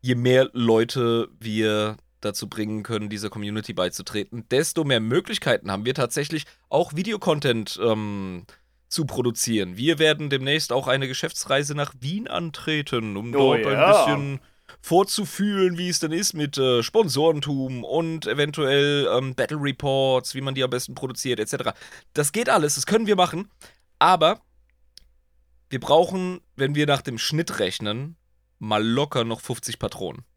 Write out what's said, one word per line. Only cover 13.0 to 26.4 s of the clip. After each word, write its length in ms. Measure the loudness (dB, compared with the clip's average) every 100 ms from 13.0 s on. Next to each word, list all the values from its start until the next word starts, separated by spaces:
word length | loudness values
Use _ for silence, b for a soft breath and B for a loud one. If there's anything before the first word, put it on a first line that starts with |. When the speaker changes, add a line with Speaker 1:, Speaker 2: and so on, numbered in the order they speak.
| -2 -6
Speaker 1:
um 140 | -2
Speaker 2:
Oh 200 | 4 4 4
Speaker 1:
dort 100 | 2
ein 60 |
Speaker 2:
ja. 320 | 4 6 8
Speaker 1:
bisschen 360 | 6 2 -2 -8 b b b b
vorzufühlen, 920 | 2 4 4 0 -4 -2 -2 2 2 0
wie 100 | -4
es 100 | -2
denn 120 | -2
ist 220 | -2 -2
mit, 220 | -2 -4 0
äh, 240 | 2 4
Sponsorentum 1000 | 2 2 2 4 2 2 -2 -2 -2 -6
und 440 | -2 -2 -2 -4 -2
eventuell, 840 | 0 0 0 2 4 4 2 2
ähm, 240 | 0 0
Battle 240 | -4 -4 -2
Reports, 760 | -4 -2 -2 2 2 2 0
wie 60 | -8
man 140 | -6
die 80 | -2
am 80 | -2
besten 240 | -2 -6
produziert, 460 | -8 -8 -6 -4 -2
et 80 | -2
cetera. 260 | -2 -4 B B B B
Das 180 | -2 0
geht 160 | 0 2
alles, 260 | 4 4 -2
das 100 | 0
können 200 | 0 2
wir 100 | 2
machen, 340 | 2 0 -10 _ b b _ _
aber 420 | 6 8 4 2 _ _ _ _ _ -20 _ _ _ _ _ _ _
wir 120 | -8
brauchen, 600 | 4 4 4 0 -4 -8